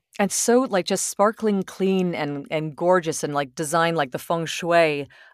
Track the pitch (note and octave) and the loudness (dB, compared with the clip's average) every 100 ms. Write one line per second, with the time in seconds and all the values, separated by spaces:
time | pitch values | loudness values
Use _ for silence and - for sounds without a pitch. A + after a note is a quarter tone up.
0 | _ - G3+ - - A#3+ C4 F#3+ F3 F#3+ | _ -4 -2 -2 2 2 2 -2 -2 -4
1 | - - G3+ A3 A3 G3 F3 - F#3+ F#3+ | -4 0 0 2 -2 0 -2 -2 0 2
2 | F3+ E3+ D3 C#3+ - D#3 D#3 C3+ F3 F#3 | 0 -2 -4 -6 -4 -4 -4 -2 2 2
3 | D#3+ C#3+ D3+ C#3+ C#3 B2 D3+ E3 E3 E3 | 2 -4 -2 -2 -4 -6 -2 2 2 2
4 | C#3 C#3 - E3+ D#3+ - E3+ E3+ D#3+ D3 | -2 -4 -4 -4 -4 -6 2 4 4 2
5 | C#3 - - | -8 -14 -18